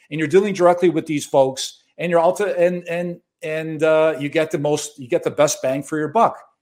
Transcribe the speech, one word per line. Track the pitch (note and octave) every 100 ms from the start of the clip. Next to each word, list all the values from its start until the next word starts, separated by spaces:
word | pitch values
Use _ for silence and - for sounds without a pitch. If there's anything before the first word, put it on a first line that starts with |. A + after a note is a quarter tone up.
| -
and | D3+
you're | D3+
dealing | F#3 G#3
directly | F3+ F3 F3 F3+
with | D#3+ D#3+
these | D3 -
folks, | C#3+ C3+ C3 - - _ -
and | F3
you're | E3+
also, | E3+ F#3 G3
and, | F3 F3 F3+ E3+
and, | E3+ F3 F3 _ _
and, | D#3 D#3+ D#3+ D#3
uh, | D#3+ D#3 D#3+ C#3+
you | C#3+
get | D#3 D#3
the | D#3+
most, | D3 D3 - -
you | B2
get | E3
the | E3
best | A#2+ D3 -
bang | C3 C#3
for | - D#3
your | D3+
buck. | A3+ A3+ - - _